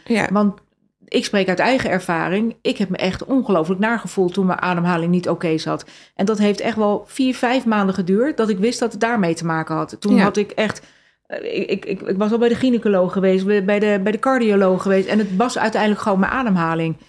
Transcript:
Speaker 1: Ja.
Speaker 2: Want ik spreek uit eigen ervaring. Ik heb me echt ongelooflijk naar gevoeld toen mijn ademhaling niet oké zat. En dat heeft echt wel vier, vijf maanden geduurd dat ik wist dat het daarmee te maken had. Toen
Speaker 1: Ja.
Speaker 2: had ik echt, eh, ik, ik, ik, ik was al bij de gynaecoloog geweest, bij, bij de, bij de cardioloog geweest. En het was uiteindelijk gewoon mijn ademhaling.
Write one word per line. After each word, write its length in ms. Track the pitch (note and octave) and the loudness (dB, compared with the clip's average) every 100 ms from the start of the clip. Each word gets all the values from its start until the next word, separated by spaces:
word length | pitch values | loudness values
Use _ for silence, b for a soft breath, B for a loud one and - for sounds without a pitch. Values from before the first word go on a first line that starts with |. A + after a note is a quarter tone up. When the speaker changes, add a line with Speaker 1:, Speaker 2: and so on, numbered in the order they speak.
| - | -2
Speaker 1:
Ja. 220 | A3 - | 0 2
Speaker 2:
Want 280 | G3+ G#3 - _ _ _ _ _ | 2 2 0 _ _ _ _ _
ik 180 | B3+ - | -2 0
spreek 240 | G3+ F#3+ | 0 2
uit 100 | F3 | 2
eigen 300 | F3+ B3+ A#3 | 2 2 0
ervaring. 640 | F#3 F#3 E3 D#3+ F#3+ A3+ - | -2 -2 -2 0 0 -2 -2
Ik 160 | - A#3+ | -4 -2
heb 120 | F#3 | -2
me 80 | F3+ | -2
echt 280 | F#3 - - | -4 -4 -2
ongelooflijk 540 | C4 A3+ F3+ D#3+ F#3 | 0 2 2 0 0
naar 200 | A3 A#3 | 0 -2
gevoeld 340 | F3+ - F3+ | -4 -2 0
toen 120 | G3 F#3 | 0 0
mijn 160 | F3 | 0
ademhaling 500 | F3+ F3 F3 E3+ E3+ | -2 0 0 0 0
niet 180 | F3+ F3 | 0 0
oké 280 | E3+ E3+ D#3+ | -2 -2 -2
zat. 280 | D#3+ D3+ B B B - | -2 -6 B B B -4
En 100 | G3 | -2
dat 120 | G#3 | 2
heeft 220 | G#3 G3+ | 0 0
echt 160 | A3+ G#3+ | -2 -2
wel 280 | G#3 G3+ - | 0 -2 -4
vier, 280 | - C4 A#3+ | -4 -2 0
vijf 300 | A#3+ C4 A3+ | 0 0 0
maanden 300 | G#3+ F#3+ F#3+ | 2 2 0
geduurd 420 | F3 G3 C#4 D4 | 0 2 0 0
dat 120 | A3 | -2
ik 80 | F#3+ | 0
wist 220 | A3+ B3 | 0 0
dat 120 | A#3 | -4
het 100 | G#3 | -2
daarmee 320 | A3+ A#3 F3 | -2 0 0
te 120 | E3 E3 | 0 -2
maken 300 | D#3+ D#3+ D#3 | -4 -4 -4
had. 200 | D#3 - | -6 -4
Toen 160 | G#3 G3+ | 2 4
Speaker 1:
Ja. 80 | |
Speaker 2:
had 140 | G3 G3+ | 4 2
ik 140 | G3+ | -2
echt, 300 | - G#3+ - b b b b _ | -2 -4 -4 b b b b _
eh, 320 | - - - | -10 -6 -6
ik, 100 | - | -4
ik, 160 | G3+ - | -4 -6
ik, 160 | F#3 | -8
ik 160 | - F#3+ | -6 -2
was 140 | G#3+ | -2
al 60 | A3+ | 0
bij 120 | A#3 | 0
de 60 | A#3 | 2
gynaecoloog 580 | C4 A#3 A3 F#3+ F3+ | 2 2 2 2 2
geweest, 320 | F#3+ F#3+ F#3 F#3+ | 2 2 2 2
bij, 180 | G#3 F#3+ | 0 2
bij 140 | G3+ | 0
de, 200 | G#3 G3+ | 2 0
bij 80 | G3 | 0
de 80 | A3 | -2
cardioloog 640 | C4+ C4 A3+ G3 F#3 F#3 | 0 2 2 4 4 2
geweest. 260 | G3 F#3+ F#3+ | 2 0 2
En 100 | G#3 | 0
het 180 | G3 F#3 | 0 0
was 200 | B3 A3+ | -2 0
uiteindelijk 440 | A3 G#3+ G#3+ G3+ | -2 0 0 0
gewoon 180 | - F#3+ | 0 0
mijn 120 | F#3+ | 0
ademhaling. 640 | B3+ A#3+ F3+ E3 E3 E3 D#3 | 0 0 0 0 0 -2 -6